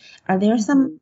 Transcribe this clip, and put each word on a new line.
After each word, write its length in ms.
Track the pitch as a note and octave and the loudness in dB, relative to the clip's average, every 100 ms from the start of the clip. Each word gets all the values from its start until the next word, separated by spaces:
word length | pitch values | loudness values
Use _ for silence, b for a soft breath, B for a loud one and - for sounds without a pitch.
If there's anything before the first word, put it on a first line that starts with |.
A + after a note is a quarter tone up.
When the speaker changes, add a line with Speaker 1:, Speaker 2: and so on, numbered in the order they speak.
| B B - | B B -4
Speaker 1:
are 140 | F#3+ | -2
there 180 | G#3 A#3 | 0 0
some 140 | G#3 | 0
Speaker 2:
Mm-hmm. 240 | C#4 C4 - | 0 0 -4